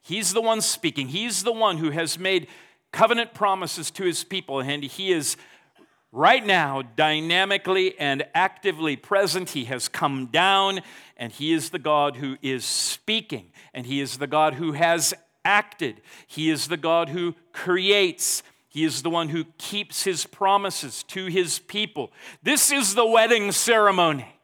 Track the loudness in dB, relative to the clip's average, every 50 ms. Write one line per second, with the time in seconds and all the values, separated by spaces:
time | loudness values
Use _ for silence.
0 | _ -6 -6 -4 -2 0 0 0 2 2 2 2 0 -2 -4 -2 -4 -4 -2 -2
1 | -6 -4 -4 -4 -4 -4 -4 -2 -2 -2 0 2 2 2 2 0 -2 -2 -2 -2
2 | -4 -4 -6 -4 -2 0 0 0 -2 -4 -20 -20 -20 -20 _ _ _ _ 2 2
3 | 4 4 4 2 0 -4 -4 -2 0 0 0 0 -2 -8 -8 -8 -10 -10 -8 -4
4 | -4 -2 -2 -2 -6 _ -8 -8 -6 -4 -6 -4 -4 -4 -4 -6 -6 -10 -10 -8
5 | 0 0 0 0 0 -4 -6 -6 -10 -20 -20 -20 _ _ _ _ -20 _ _ _
6 | _ _ -4 4 6 6 6 6 4 2 2 2 2 0 -2 -6 -8 -8 -2 0
7 | 2 2 2 0 0 0 2 2 2 2 0 -2 0 0 0 2 2 0 -2 -2
8 | -2 -2 -2 -2 -4 -2 _ 2 2 2 0 -2 -4 -4 -4 -2 -2 -2 -2 -4
9 | -4 0 2 2 2 2 0 -4 -6 -6 -8 -8 -6 -6 -6 -6 -6 -8 -6 -2
10 | -2 -2 -2 -2 -6 -2 0 2 4 4 4 2 2 0 -2 -4 -8 -12 -20 -20
11 | -20 -20 _ -12 -12 -12 -10 -8 -2 0 0 0 0 -4 -10 -6 -2 0 2 2
12 | 2 0 -2 -4 -8 -8 -8 -6 -6 -4 -4 -4 -4 -4 -4 -2 -2 -4 -4 -6
13 | _ -4 -4 -4 -4 _ -12 -12 -12 _ _ -20 -20 -18 _ -14 -8 -6 -4 -4
14 | -4 -4 -6 -8 -6 -2 2 2 2 2 2 -2 -6 -6 0 0 2 2 2 2
15 | 0 -2 -2 -4 _ _ _ _ _ 2 2 2 2 0 -8 _ -6 -6 -6 -10
16 | _ -20 -20 -20 -20 _ -8 -2 0 0 0 0 -2 -4 -6 -4 0 2 2 2
17 | 2 0 -4 -4 -4 -6 -6 _ _ _ _ -10 -2 0 0 2 4 4 4 4
18 | 4 2 0 -2 -4 -4 -4 -4 -6 -12 _ _ _ _ _ -2 -2 0 -2 -2
19 | -4 -2 -2 -2 -2 -2 -2 -4 -6 -6 _ _ -12 -8 -6 -6 -6 _ -6 -4
20 | -2 -2 -2 -2 -6 -8 -4 0 2 4 4 2 2 -2 -6 -6 -10 -10 -10 -12
21 | -14 _ -10 -8 -8 -2 0 0 0 0 -2 -6 _ -8 -6 -4 -4 -4 -4 -8
22 | -10 -10 _ -20 -20 -20 -20 _ 0 0 2 4 4 2 2 2 0 2 2 2
23 | 4 6 6 6 6 6 4 2 2 0 -2 -2 2 4 4 6 6 6 6 6
24 | 4 4 2 0 -6 -12 -18 _